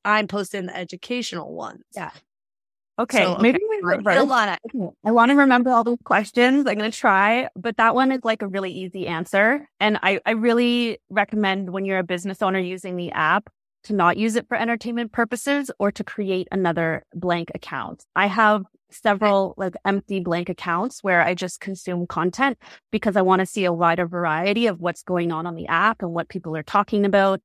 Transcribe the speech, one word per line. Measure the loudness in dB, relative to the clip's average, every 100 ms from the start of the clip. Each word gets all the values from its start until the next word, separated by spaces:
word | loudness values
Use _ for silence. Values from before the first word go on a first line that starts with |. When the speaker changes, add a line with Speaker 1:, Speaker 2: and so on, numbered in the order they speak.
Speaker 1:
I'm | 0 0 0
posting | -6 -6 -8 -8
the | -10
educational | -12 -14 -8 -8 -6 -10 -10
ones. | -10 -12 -14 _
Speaker 2:
Yeah. | -14 -12 -14 _ _ _ _ _ _ _ -6
Okay, | 0 2
Speaker 1:
So, | 2 4
Speaker 2:
maybe | 4 4
Speaker 1:
okay, | 0
Speaker 2:
we | -2
Speaker 1:
right. | 0 0
Speaker 2:
reverse. | 4 4
Speaker 1:
Ilana. | 4 2 0 -2 -8
Speaker 2:
Okay, | -6 -6 -4
I | 2
wanna | 4 6 6
remember | 6 6 4
all | 2
those | 2 -2
questions. | 0 0 2 2 4 4 2
I'm | -2
gonna | -4
try, | 0 2 4 4 2 -2
but | -6 -6 2
that | 4
one | 4 2
is, | 0
like, | -2 -4
a | -4
really | -4 -6
easy | -6 -10 -8 -6
answer. | -6 0 2 4 2 -4 -2
And | 0 2
I, | 2 0
I | 0
really | 0 2 2 2 2 -2 -6 -4
recommend | -2 0 0 0 -2 -4
when | -6
you're | -2 -2
a |
business | -2 -4 -6 -4
owner | -2 -2
using | -4 -8 -8 -8
the | -6
app | -2 0 0 -2 _ _ _
to | -4
not | 2 2 2
use | 0 -2
it | -4
for | -4
entertainment | -2 -4 -4 -6 -6
purposes | -4 -4 -2 -2 -2 -2 -2
or | -2
to | -2
create | -10 -6 -4 -4 -2
another | -2 0 0 -2 -4 _
blank | -8 -2 -2 -4
account. | -10 -10 -10 -10 -12 _
I | 0 0
have | 4 4 2 -2 _ _
several, | -4 0 2 4 4 2 -4
like, | -8 -4 -2
empty | -2 -2 -6
blank | -2 -4 -4
accounts | -6 -4 -2 -2 -4
where | 0 2
I | 2
just | 0 -6 -10
consume | -12 -10 -6 -6 -4
content | -2 -2 0 -2 -2 -14 -20 -6
because | -2 0 2
I |
wanna | 4 2 0
see | -2
a | -2
wider | 2 2 2 -2
variety | -2 -2 -2 0 0 0
of | -2
what's | -6 -6
going | -4 -2 -2
on | -4 -6
on |
the | -8 -4
app | 0 0 0
and | -6
what | -6 -6
people | -8 -8
are | -8
talking | -2 0 2 2 4
about, | 4 4 2